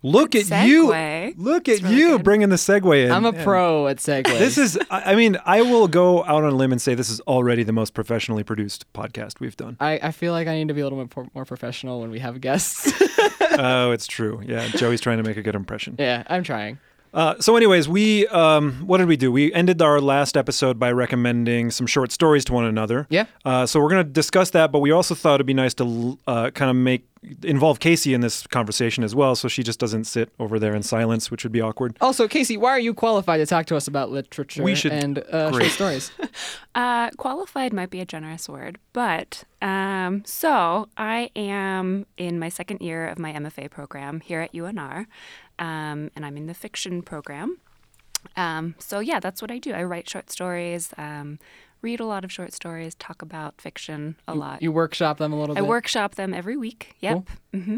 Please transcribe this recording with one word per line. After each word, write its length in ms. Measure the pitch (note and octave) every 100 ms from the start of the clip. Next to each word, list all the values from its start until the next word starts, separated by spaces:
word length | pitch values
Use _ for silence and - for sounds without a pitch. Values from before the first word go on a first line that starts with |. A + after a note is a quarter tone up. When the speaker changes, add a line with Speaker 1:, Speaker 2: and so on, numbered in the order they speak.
Speaker 1:
Look 280 | C3 G3 D4+
Speaker 2:
Good 180 | A3+ G3
Speaker 1:
at 160 | G3 A3
you. 220 | D#4 D#4
Speaker 2:
segue. 460 | E3 D#3 D#3+ G#3 A#3
Speaker 1:
Look 320 | G#3 E4+ D#4
Speaker 2:
It's 100 | G#3
Speaker 1:
at 60 | F#3
Speaker 2:
really 80 | A#3+
Speaker 1:
you 120 | E4 C4
Speaker 2:
good. 80 |
Speaker 1:
bringing 240 | F3+ G#3+ G3+
the 80 | F3
segue 480 | - G3+ F#3 C#3+
in. 80 | B2
Speaker 3:
I'm 120 | F3
a 40 | A#3
Speaker 1:
And 100 | E3+
Speaker 3:
pro 480 | E3+ F#3 F3 D#3 C#3+
at 120 | C#3
segues. 380 | - C#3 C3 A#2+
Speaker 1:
this 220 | B3 C#4+
is, 180 | B3+ D#3+ -
I, 220 | F#3 -
I 20 |
mean, 240 | G3+ A3+ F#3+ -
I 160 | G3+
will 240 | B3 A#3+ G3
go 380 | E3+ F3+ F3+
out 180 | E3+ D3+
on 100 | D3+
a 40 | C3+
limb 160 | C3
and 100 | B2
say 140 | C3+ B2
this 120 | A2+
is 120 | A2+
already 420 | - B2+ B2 A#2
the 100 | A2
most 220 | A2 A2
professionally 480 | - G#2+ A#2 - G#2+
produced 420 | G2+ G#2+ G2+ - -
podcast 440 | - A2 A#2 G#2+ -
we've 180 | B2+ -
done. 200 | A#2 A#2+
Speaker 3:
I, 220 | D3 D#3
I 80 | D#3+
feel 220 | D#3 E3+
like 160 | E3+ D#3+
I 60 | D#3+
need 100 | D#3
to 60 |
be 60 | D3
a 40 |
little 140 | C#3 C3+
bit 120 | B2
por-, 180 | - B2+
more 100 | C3+
professional 560 | C3 B2+ A#2+ B2+ B2+ B2
when 100 | A2+
we 80 | A2
have 200 | B2+ B2+
guests. 520 | B2+ C#3+ - - C#4+ -
<laughs> 60 | G4 - G#4 - E4
Speaker 1:
Oh, 360 | E4 B2+ B2+ B2
it's 160 | A#2 -
true. 340 | - A2 A2 G2+
Yeah, 200 | A#2 A#2
Joey's 340 | - A#2+ A#2
trying 160 | B2 A2+
to 40 |
make 120 | A2 G#2+
a 60 |
good 120 | G#2+
impression. 420 | G#2 F#2+ A2 - A#2+
Speaker 3:
Yeah, 240 | C3+ A#2+ -
I'm 160 | F3+
trying. 360 | F3 A#2 G#2+ C3+ _ _ _
Speaker 1:
Uh, 220 | - D#3+ -
so 160 | -
anyways, 320 | A#3 A3 F3+ D3
we, 400 | F#3 G#3+ G#3 G3+
um, 440 | F3+ D#3+ D#3 D3 C3 F#3
what 100 | F#3
did 120 | F3+
we 100 | D3+
do? 120 | B2+
We 220 | B2+ D3
ended 300 | E3+ F3+ F3
our 180 | D#3 D3
last 380 | C#3 C#3 C#3 D3
episode 400 | B2+ - C3 A#2
by 120 | B2
recommending 800 | B2 A#2+ B2 A#2+ A#2+ A#2 A#2+ A#2
some 160 | - B2
short 240 | - B2+
stories 340 | - E3 D3 C3
to 80 |
one 100 | B2
another. 420 | A#2 G#2+ G#2+ B2 D3
Speaker 3:
Yeah. 160 | E3 A3 _
Speaker 1:
Uh, 220 | C#3 B2+ B2+
so 120 | D#3
we're 120 | D3
gonna 140 | F#3
discuss 440 | D#3 C#3+ D3 F#3+ F#3
that, 220 | E3+ D#3+
but 60 | D3
we 120 | C#3+
also 240 | E3 F3+
thought 200 | E3 D#3+
it'd 120 | C#3 C3
be 60 |
nice 220 | C3+ B2+
to 100 | -
l-, 340 | B2 A#2 A#2+ C3+ -
uh, 240 | A#2 A#2+
kinda 180 | - C#3
make, 340 | B2+ B2+ B2+ _ _ - -
involve 340 | - C#3 D#3 C#3+
Casey 360 | E3 E3 C#3+
in 60 | B2+
this 240 | A#2+ - -
conversation 560 | B2+ G#2+ G#2+ A#2+ A#2+
as 100 | A2
well, 220 | A#2+ C#3 A#2+
so 100 | B2
she 160 | -
just 160 | A#2 A2+
doesn't 260 | A#2+ A2
sit 280 | A2+ A#2+ A#2 _
over 180 | A2+ A2
there 160 | G#2+
in 80 | G#2
silence, 480 | G2 A2+ A2+ A2+ -
which 140 | A#2
would 80 | A#2+
be 80 | A2+
awkward. 360 | A2 - B2+ -
Speaker 3:
Also, 260 | B3+ C4 A3
Casey, 300 | D4+ B3+ G#3+
why 140 | A#3+
are 100 | C4+
you 140 | A#3
qualified 440 | A3 A3+ G#3+ F#3 D#3+
to 60 | D3+
talk 200 | F3 D#3+
to 100 | D#3
us 100 | C#3+
about 240 | C#3+ B2+
literature 520 | C#3 C3 - C#3 D3
Speaker 1:
We 120 | F#3
should, 160 | F3 D#3
Speaker 3:
and, 260 | D3+ C#3+ C#3+
uh, 320 | - D#3+ D#3
short 100 | B2+
Speaker 1:
great. 100 | E3
Speaker 3:
stories? 380 | - G3 C3+ - -
Speaker 2:
<laughs> 40 | D#4+ - - - -
Uh, 360 | B3 B3 A#3 A#3 -
qualified 520 | C4 C#4 F#4+ C#4+ B3+
might 160 | G#3 F#3
be 100 | F#3
a 60 | F3+
generous 420 | D#3+ D#3 E3 -
word, 300 | C#3+ C3 F3 _
but, 500 | B3 A#3+ E3 - - - _
um, 640 | G3 F#3+ F#3+ F#3+ F#3 G3
so 640 | G#3 - D#4+ C4 E3+ F#3 G#3+ -
I 320 | A3 A3+ A#3+ -
am 680 | G3+ G3+ F#3+ F#3+ F#3 G3 G3 -
in 220 | F3+ E3+
my 100 | E3
second 320 | - F3 G3
year 260 | F3 E3 E3
of 120 | E3+
my 120 | D#3+
M 140 | D3+
F 140 | D3 -
A 100 | C#3
program 520 | - C#3+ C#3 C#3 D#3+
here 200 | - E3
at 140 | E3
U 100 | E3
N 140 | E3+ G#3
R, 280 | C#3 D3+ A3 - - - _ -
um, 520 | E3 D#3 D3+ D3 D3+ -
and 80 |
I'm 140 | D3 C#3+
in 80 | D#3
the 80 |
fiction 480 | E3+ G#3+ - F#3 F3
program. 560 | F3 D#3 D3 C#3+ G#3+ F4+ _ _ _ _ _ - - -
Um, 360 | F3 D#3+ E3 D#3+
so 220 | - G3+
yeah, 200 | A3+ C#4+
that's 220 | F#3 F#3
what 80 | A3
I 80 | A#3+
do. 160 | C#4
I 80 | F3+
write 240 | F3 F3 -
short 220 | F#3+ -
stories, 640 | - F3+ F3 F3 F3 E3+ -
um, 420 | D3+ D3 C#3+ D3+ _ _ _ _
read 180 | A3+ A#3
a 60 | A3+
lot 180 | G3
of 80 | F#3
short 220 | - F3+
stories, 400 | - E3+ E3 E3
talk 260 | - - -
about 400 | D#3 D#3+ D3+ _
fiction 560 | D#3+ - - D3+ D3+ D#3+ -
a 60 |
Speaker 3:
You, 60 | D#3+
Speaker 2:
lot. 220 | C#3+ C#3
Speaker 3:
you 100 | E3
workshop 460 | D#3 D#3+ - D#3+ D3+
them 160 | D3+
a 40 | D3+
little 200 | D3 D3+
Speaker 2:
I 20 |
Speaker 3:
bit? 80 | G3
Speaker 2:
workshop 460 | A#3 - A#3 G3+
them 180 | - F#3+
every 240 | F3+ F3+ C4+
week. 400 | A3+ A#3 - _
Yep. 120 | F#3
Speaker 3:
Cool. 140 | F#3 F#3 - _
Speaker 2:
Mm-hmm. 240 | G3 F#3